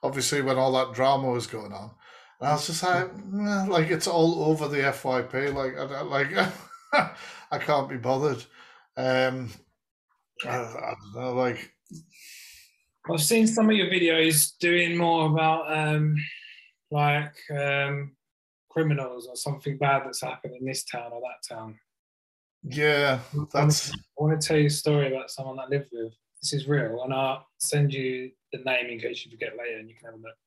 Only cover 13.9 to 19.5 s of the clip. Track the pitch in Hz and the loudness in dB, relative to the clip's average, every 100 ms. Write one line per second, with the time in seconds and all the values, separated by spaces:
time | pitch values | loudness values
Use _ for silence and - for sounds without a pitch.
13.9 | 185 170 160 160 156 - - 175 175 170 | 2 4 4 4 4 2 0 2 4 2
14.9 | 170 170 165 156 156 156 160 151 156 156 | 2 2 4 4 4 4 2 0 -2 0
15.9 | 151 151 151 151 - - - _ _ _ | 2 2 0 -2 -12 -20 -20 _ _ _
16.9 | 147 147 147 147 - - 147 143 139 139 | 0 2 2 -2 -10 -10 -4 0 0 0
17.9 | 143 143 _ _ _ _ _ _ - 156 | -4 -6 _ _ _ _ _ _ 0 2
18.9 | 147 131 127 117 - - | 0 -2 -8 -14 -10 -8